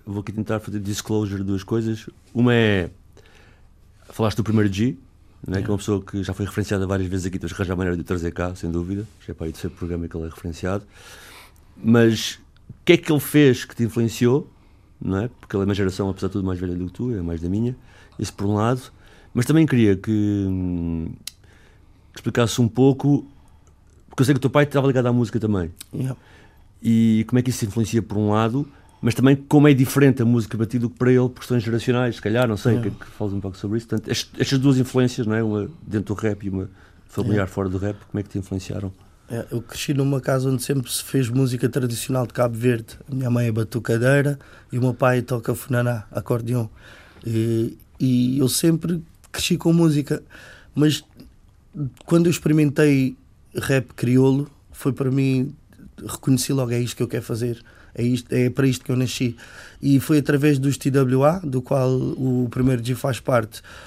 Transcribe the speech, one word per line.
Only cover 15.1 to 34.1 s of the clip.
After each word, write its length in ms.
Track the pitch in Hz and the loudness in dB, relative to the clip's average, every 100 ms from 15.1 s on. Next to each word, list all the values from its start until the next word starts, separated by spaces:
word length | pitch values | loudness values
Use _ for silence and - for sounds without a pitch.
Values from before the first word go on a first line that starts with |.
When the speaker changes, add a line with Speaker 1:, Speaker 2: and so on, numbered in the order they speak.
| 95 | -2
Speaker 1:
é? 100 | 113 | -4
Porque 280 | - - 101 | -8 -6 -2
ele 80 | |
é 20 | 98 | 0
uma 80 | |
geração, 360 | 101 95 92 98 | 0 0 0 -4
apesar 180 | 95 95 | -4 -4
de 60 | |
tudo, 120 | 101 95 | -4 -4
mais 140 | 90 | -4
velha 160 | 90 90 | -4 -6
do 100 | 90 | -8
que 60 | |
tu, 180 | - 123 110 | -6 -6 -4
é 60 | |
mais 200 | 85 85 | -6 -6
da 80 | 87 | -4
minha. 260 | 101 120 127 - - - - | -2 -2 -6 -14 -20 -20 -10
Isso 140 | 107 | -10
por 120 | - 101 | -4 -2
um 80 | 104 | 0
lado. 260 | 110 127 - - - - - | 0 0 -6 -20 -20 -20 -8
Mas 120 | - 123 | -4 2
também 200 | 156 156 | 2 4
queria 300 | 127 107 95 | 4 4 4
que, 160 | 98 | 0
hum, 1000 | 107 104 101 98 95 92 87 85 82 82 - - - - - - _ _ - _ | 0 0 -2 -2 -2 -2 -4 -4 -4 -6 -10 -16 -20 -20 -20 -20 _ _ -20 _
que 60 | - | -10
explicasse 420 | - 123 113 - | -4 0 0 2
um 60 | 117 | 0
pouco, 580 | - 131 135 139 143 - - - - - _ - - - | 4 4 4 2 0 -2 -16 -20 -20 -20 _ -20 -20 -16
porque 120 | - | 0
eu 40 | 127 | 2
sei 80 | 139 | 2
que 20 | |
o 40 | |
teu 80 | 123 | 2
pai 160 | 147 143 | 2 2
estava 200 | 143 135 | 2 2
ligado 220 | 127 123 | 2 2
à 60 | |
música 260 | 120 117 113 | 2 0 -2
também. 320 | 107 101 82 85 - | 0 -2 -2 -8 -14
Speaker 2:
Yeah. 220 | 139 131 127 - - - - - - | -8 -8 -8 -14 -20 -20 -20 -20 -6
Speaker 1:
E 420 | 117 113 113 110 110 | 0 4 4 4 2
como 120 | 127 | 0
é 20 | |
que 80 | 123 | 0
isso 100 | 120 | -2
se 60 | 110 | -4
influencia 360 | 107 107 117 | -2 0 0
por 160 | 98 104 | -2 -2
um 120 | 104 | 2
lado, 360 | 107 113 127 147 - - _ | 2 2 0 -6 -10 -20 _
mas 140 | 120 113 | -2 2
também 200 | 135 139 | 4 4
como 320 | - 147 147 | 4 6 8
é 60 | |
diferente 480 | 135 131 139 139 127 | 6 4 4 4 4
a 40 | 117 | 2
música 320 | 120 110 110 | 2 0 -4
para 80 | 110 | -4
ti 100 | 127 | -2
do 120 | 117 | -4
que 80 | - | 0
para 140 | 123 | 2
ele, 180 | 127 127 | 4 2
por 100 | 127 | -4
questões 240 | - 123 | -4 -2
geracionais, 520 | 110 113 117 123 123 110 | 0 -2 0 0 0 -4
se 40 | |
calhar, 260 | 104 113 123 | -2 0 0
não 100 | 104 | 0
sei, 160 | 127 | 0
Speaker 2:
Yeah. 180 | 117 117 | 0 -2
Speaker 1:
que, 120 | - - | -8 -14
que 60 | |
falas 220 | - 107 | -8 -4
um 60 | 98 | -4
pouco 180 | 98 95 | -6 -8
sobre 200 | 104 113 | -4 -4
isso. 100 | - | -4
Portanto, 240 | 110 - | -6 -4